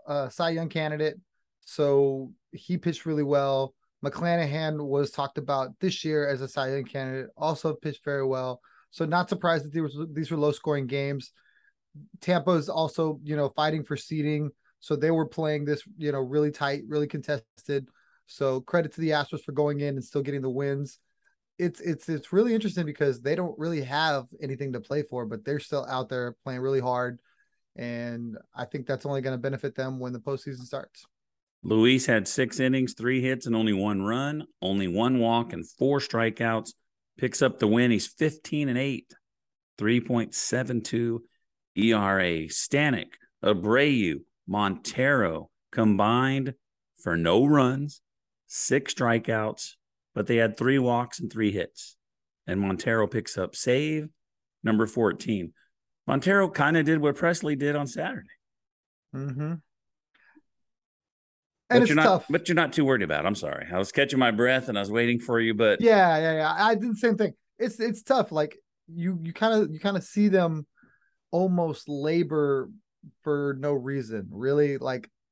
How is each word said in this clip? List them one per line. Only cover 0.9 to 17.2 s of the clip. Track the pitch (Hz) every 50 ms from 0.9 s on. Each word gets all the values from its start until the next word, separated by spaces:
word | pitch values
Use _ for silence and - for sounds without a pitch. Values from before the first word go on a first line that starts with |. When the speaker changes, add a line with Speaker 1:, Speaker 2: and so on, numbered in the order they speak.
| 151 147 156 151 - - _ _ _ _ _ _ _ _
Speaker 1:
so | _ - - - 147 143 139 139 139 135 135 135 131 - - _ _ _
he | - - - - 180
pitched | - - 175 147 - -
really | 165 156 151 143
well. | 139 147 139 139 139 135 135 135 135 _ _ _ _ _ - -
McClanahan | 139 - - 175 170 170 170 160 139 147 160 160 156 156 147 147
was | 135 139 143 143 139
talked | - 147 139 - -
about | 151 127 135 139 135 131 127 - -
this | 190 185 - - -
year | 156 151 147 143
as | 143 139 127
a | 135
Cy | 131 - 143 131 131
Young | 139 139 123
candidate, | - - 139 131 131 131 131 127 - _
also | - 151 160 151 - - 160 147
pitched | - - 151 135 - -
very | 147 143 139 135
well. | 131 131 127 127 127 123 - _ _ _ _ _ _
So | - - 165
not | 151 170 180 180 -
surprised | 190 - 185 170 165 151 143
that | 147 151
these | 165 156 139 143
were, | 147 165 160
these | 143 160 151 -
were | 165
low-scoring | 151 147 147 147 - - 156 147 143 131
games. | 123 139 139 139 139 143 135 - - _ _ _ _ _ _ _ _ _ _ _ _ _ 147 - _ - -
Tampa's | - 180 180 165 131 185 175 156 135 -
also, | - 160 160 151 - 170 160 156 151 131 147
you | 147 151
know, | 147 147 135
fighting | - 156 151 156 160 156 139
for | - 147
seeding, | 143 - - 160 151 147 151 151 147 151 139 - _ _ _ _ _
so | - - 151
they | 127 151 160
were | 165 160 156
playing | 156 - 165 160 151 151 147 147
this, | 147 147 143 - - -
you | 160 151 147
know, | 143 135
really | 131 123 143 151 151 147
tight, | 147 - 143 139 143 143 -
really | 147 151 151 147
contested. | 147 - 143